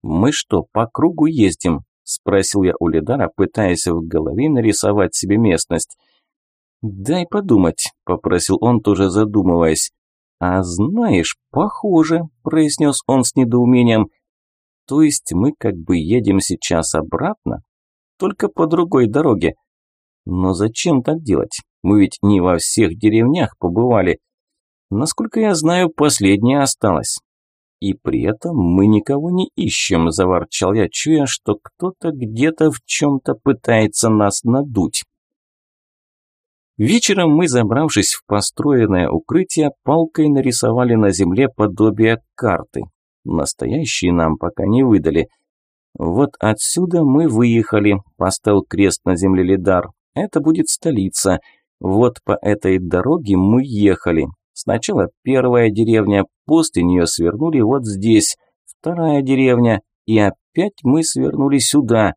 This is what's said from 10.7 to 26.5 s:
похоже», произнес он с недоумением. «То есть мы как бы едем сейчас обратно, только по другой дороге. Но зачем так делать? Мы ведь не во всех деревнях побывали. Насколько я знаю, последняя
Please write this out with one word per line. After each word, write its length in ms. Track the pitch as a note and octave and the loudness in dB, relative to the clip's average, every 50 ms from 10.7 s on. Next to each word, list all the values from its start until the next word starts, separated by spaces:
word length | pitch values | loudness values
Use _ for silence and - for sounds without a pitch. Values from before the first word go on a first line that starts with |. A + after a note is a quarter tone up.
| E2+ F2 G#2 C#3+ G3 A#3 A#3+ G#3+ - F2+ D#2+ - - _ _ _ | -2 -2 -2 -2 0 -2 0 0 0 0 0 -2 -8 _ _ _
похоже», 720 | - C3+ F#3 G#3 - - - G#3 F3+ D#3+ D#3 D#3 E3 E3+ E3+ D#3+ _ _ | -4 -2 -2 -2 -4 -6 -4 0 2 2 2 2 0 -4 -4 -8 _ _
произнес 600 | _ D3+ D#3 D#3+ D#3 D3 D3 - D#3 C#3+ C3+ - - | _ -4 0 0 0 0 0 0 0 0 0 -2 -2
он 160 | - C3+ C3+ | 0 0 0
с 140 | B2 - - | 0 0 0
недоумением. 720 | C#3 C3 A#2 A#2 B2 A#2+ A#2+ B2+ B2 A#2+ A#2 A2+ A2 G#2 - _ _ _ _ _ _ _ _ _ _ _ _ _ _ _ - | 0 0 2 2 2 4 4 4 4 4 4 2 2 0 -2 _ _ _ _ _ _ _ _ _ _ _ _ _ _ _ -4
«То 120 | C3+ D3 | 2 2
есть 320 | D#3 D3 C#3+ - _ - | 2 2 2 -4 _ -4
мы 200 | E2 F2 G#2+ D3 - | -2 0 0 0 -2
как 180 | _ - A2+ F#2+ | _ -6 -6 -4
бы 200 | E2+ E2 - F2+ | -6 -4 -2 -2
едем 440 | E2+ D2+ E2+ A2 B2 G#2 G2+ G2 G2 | -2 0 0 -2 0 2 2 0 0
сейчас 540 | - - F2+ - - - F2 E2 D#2+ - - | 0 -2 -6 -6 -4 -2 -2 -2 0 -2 -4
обратно, 680 | D#2+ - - - - C#3+ F3+ G#3+ _ _ - - - _ _ _ _ _ _ _ _ _ _ _ _ | -4 -4 -4 -6 -6 -4 -6 -6 _ _ -8 -8 -8 _ _ _ _ _ _ _ _ _ _ _ _
только 300 | - G3 - _ - - | -6 -6 -4 _ -6 -6
по 180 | - - E3 | -2 -2 0
другой 400 | D#3 E3+ E3+ F3 E3+ - C3 A#2+ | 0 2 0 0 0 2 2 2
дороге. 480 | G#2+ G#2+ C3+ D#3+ D3+ A#2 F#2+ F2+ D#2+ - _ _ _ _ _ _ _ _ _ _ _ _ _ _ | 2 0 0 2 2 0 0 -2 -4 -4 _ _ _ _ _ _ _ _ _ _ _ _ _ _
Но 280 | - F2+ F2+ F#2 F#2 F#2 | -6 -4 -2 0 -2 0
зачем 480 | E2+ G#2 A2+ A#2 - - F3+ D3+ C3 | -2 -2 -4 -4 -4 -2 0 0 0
так 200 | A#2+ - D#3 E3 | 0 -2 -4 -4
делать? 380 | D#3+ B2 F2+ C#2 - - - - - _ _ _ | -2 -2 -2 -2 -2 -4 -10 -16 -16 _ _ _
Мы 180 | - F#2 G#2 G#2 | 0 2 4 4
ведь 180 | G2 F#2 - - | 4 2 0 -2
не 180 | - G2+ G#2 F#2+ | 0 2 2 2
во 180 | F2 F2+ F2+ E2 | 2 2 0 0
всех 380 | - - - - A2+ E2+ E2 | -2 -2 0 0 0 0 0
деревнях 600 | G#2+ - G#2+ G#2+ A2 A2+ B2+ D3+ F3+ C#3+ - _ _ | 0 0 2 2 2 2 2 2 0 -2 -4 _ _
побывали. 600 | - F2 E2+ G#2+ A#2+ B2+ A#2+ G#2 F2+ F2 D#2+ - _ _ _ _ _ _ _ _ _ _ _ _ _ _ | -6 -2 0 0 0 2 2 2 2 0 -2 -2 _ _ _ _ _ _ _ _ _ _ _ _ _ _
Насколько 500 | G2 G#2 C#3 D#3+ - - A3+ A3 - A3 | -4 -4 -2 -4 -4 -6 -8 -4 -2 0
я 140 | A3 G#3+ F#3+ | 0 0 0
знаю, 360 | D#3+ D#3 D#3 F3 F3+ F3+ E3 | 0 0 0 2 2 0 -2
последняя 680 | - - C#3+ D3 C3+ - G2+ F#2+ G2+ G2 A2 A#2+ | 0 0 0 0 2 2 2 2 2 4 2 2